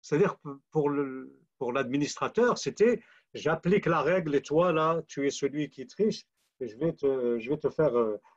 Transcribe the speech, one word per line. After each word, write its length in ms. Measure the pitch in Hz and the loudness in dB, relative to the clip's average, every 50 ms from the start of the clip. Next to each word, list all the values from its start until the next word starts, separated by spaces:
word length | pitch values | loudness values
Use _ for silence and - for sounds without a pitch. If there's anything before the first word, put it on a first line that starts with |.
| _ | _
C'est-à-dire, 320 | - 151 151 202 175 - | 0 2 2 2 2 0
p-, 140 | _ _ 151 139 139 _ _ | _ _ -16 -16 -16 _ _
pour 200 | - 156 143 147 | -2 0 0 2
le, 440 | 143 143 143 135 131 131 131 135 139 _ _ _ _ | 0 0 -2 -2 -6 -10 -12 -14 -20 _ _ _ _
pour 160 | _ 131 120 123 | _ -4 -2 0
l'administrateur, 840 | 139 131 120 127 143 147 131 - - 139 135 - 214 240 247 - - | -2 -2 0 0 -2 -2 -2 -2 -4 -6 -2 2 2 2 2 2 0
c'était, « 420 | - 143 - - 208 240 233 214 - _ - _ _ _ - | -4 -8 0 2 4 4 4 0 -4 _ -20 _ _ _ -14
J'applique 540 | 117 - 151 160 160 - 170 202 196 - | -4 -2 -2 -2 0 2 2 2 2 2
la 160 | 160 170 156 135 | 2 0 2 2
règle 320 | 151 180 190 170 156 143 | 2 0 0 0 0 0
et 80 | 139 - | -2 0
toi, 280 | - 143 160 180 185 | 2 2 2 2 4
là, 300 | 160 156 156 160 165 165 - | 2 2 2 2 0 -2 -4
tu 180 | _ - 143 139 | _ -6 -2 -2
es 60 | 143 | -2
celui 400 | 131 - 139 135 135 151 151 143 | -2 -2 -4 -4 -2 -4 -6 -6
qui 160 | _ - 127 | _ -16 -16
triche 380 | - - - 208 220 214 - - _ _ _ _ _ _ _ | -16 -2 0 0 0 0 -4 -10 _ _ _ _ _ _ _
et 60 | 131 | -10
je 100 | 113 104 | -10 -6
vais 160 | 117 151 165 156 | -2 -2 -2 -2
te, 460 | _ 143 139 135 127 123 120 120 117 | _ 0 0 0 2 0 0 0 -2
je 100 | 110 123 | -2 -4
vais 80 | 151 | -4
te 140 | 147 - 131 | -2 -2 -2
faire, 260 | - - 156 143 120 | 0 2 2 2 4
euh, 240 | 120 113 110 107 101 _ - _ | 2 2 2 -2 -6 _ -20 _